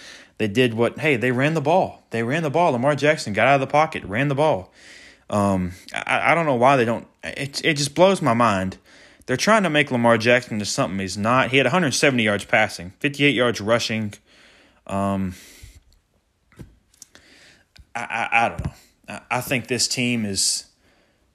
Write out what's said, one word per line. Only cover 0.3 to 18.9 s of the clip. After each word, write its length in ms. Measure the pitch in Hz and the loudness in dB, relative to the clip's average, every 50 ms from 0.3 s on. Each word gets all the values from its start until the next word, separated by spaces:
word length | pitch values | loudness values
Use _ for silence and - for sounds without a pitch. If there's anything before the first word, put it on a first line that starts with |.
| _ | _
They 120 | - 110 107 | -4 -4 0
did 260 | 98 127 127 123 110 | 2 2 2 2 2
what, 240 | 113 117 113 - - | 0 0 0 -2 -2
hey, 180 | 131 156 139 | -2 0 0
they 160 | 107 117 127 123 | 0 0 -2 0
ran 220 | 123 135 151 165 | 0 0 0 0
the 80 | 160 139 | 0 0
ball. 440 | 147 170 190 147 101 - - _ _ | 2 2 2 2 -2 -6 -12 _ _
They 120 | - 113 117 | -6 -4 -4
ran 200 | 117 139 170 165 | -2 -4 -4 -4
the 80 | 143 | -2
ball. 220 | 123 165 175 170 131 | 0 0 2 2 2
Lamar 220 | 117 123 143 151 | 2 0 0 0
Jackson 380 | 135 139 147 156 151 - - 98 | 2 2 0 0 0 -2 -4 0
got 140 | 101 113 | 2 4
out 80 | 131 143 | 4 4
of 60 | 139 135 | 4 2
the 40 | |
pocket, 380 | - - 147 156 156 - - - | 2 2 2 2 2 -2 -8 -8
ran 240 | 92 101 113 139 147 | -6 -4 -2 -2 -2
the 60 | 139 | 0
ball. 380 | 127 156 156 127 92 87 - _ - - - - - - - - _ _ - | 0 2 0 0 -2 -4 -12 _ -20 -20 -20 -20 -20 -20 -20 -20 _ _ -4
Um, 420 | 107 104 101 101 98 92 90 87 90 - - - - | -2 0 2 2 2 0 -2 -4 -6 -10 -16 -10 -10
I, 380 | - - - 131 110 90 - 156 | -8 -4 -2 -2 0 2 2 2
I 20 | |
don't 120 | 170 165 | 2 2
know 80 | 151 131 | 0 0
why 220 | 117 120 135 143 | 2 4 4 4
they 80 | 131 117 | 4 2
don't. 220 | 117 113 98 - - _ _ - | 0 -2 -4 -6 -12 _ _ -14
It, 400 | - - - 139 139 - - - | -12 -8 -8 -10 -8 -8 -4 -2
it 100 | 170 160 | -2 0
just 200 | 143 147 135 - | 0 -2 -2 2
blows 260 | 160 180 196 196 185 | 4 4 4 4 2
my 140 | 165 131 117 | 2 2 4
mind. 420 | 117 123 113 101 95 95 92 92 - _ _ - - - - - _ - | 4 4 4 4 2 -2 -4 -6 -10 _ _ -20 -20 -20 -20 -20 _ -6
They're 120 | - 127 127 | -4 -4 -2
trying 240 | - 202 220 220 190 | 2 2 2 2 2
to 80 | 170 | 2
make 200 | 147 147 143 - | 2 0 0 0
Lamar 280 | 131 120 117 117 117 113 | 0 2 4 4 4 4
Jackson 360 | 107 120 123 127 123 - 117 | 4 4 4 4 2 -2 -6
into 120 | 104 101 | -6 -4
something 320 | - - - 131 80 92 98 | -4 -2 -2 -2 -2 -2 -6
he's 180 | 95 92 87 | -6 -6 -6
not. 340 | 104 101 113 123 131 117 - | -4 0 2 2 2 2 2
He 60 | 127 | 2
had 100 | 139 131 | 2 2
a 40 | 123 | 2
hundred 220 | 117 185 175 135 113 | 2 0 0 0 0
seventy 300 | - - 147 131 120 110 | 0 0 2 2 2 0
yards 200 | 107 104 98 - | 0 0 -2 -2
passing, 480 | - - 110 110 104 - - 85 92 - _ | 0 2 2 2 0 -2 -10 -14 -16 -12 _
fifty-eight 340 | - 147 143 - 143 147 123 | -6 -6 -2 0 2 2 2
yards 240 | 107 123 120 110 - | 2 0 0 0 -2
rushing. 540 | 101 107 117 117 - - 113 110 110 101 104 - _ _ _ _ _ _ _ _ _ _ _ _ _ | 0 0 0 0 0 -2 -4 -4 -6 -6 -10 -14 _ _ _ _ _ _ _ _ _ _ _ _ _
Um, 480 | - 98 98 98 98 98 98 95 92 90 - - - - - - - - - _ _ _ _ _ _ _ _ _ _ _ _ _ _ _ - - - _ _ _ _ _ _ - - _ - _ _ - - - - - _ _ _ _ - - _ _ | -8 -4 -2 -2 -2 -2 -2 -4 -6 -8 -10 -18 -20 -20 -20 -20 -20 -20 -20 _ _ _ _ _ _ _ _ _ _ _ _ _ _ _ -20 -20 -20 _ _ _ _ _ _ -20 -20 _ -20 _ _ -20 -20 -20 -20 -20 _ _ _ _ -20 -20 _ _
I, 40 | 117 117 | -12 -10
I, 240 | - - 117 113 - - | -8 -6 -6 -4 0 0
I 160 | 117 117 104 | 2 2 2
don't 140 | 85 80 - | -2 -4 -8
know. 60 | - - - _ _ | -10 -12 -12 _ _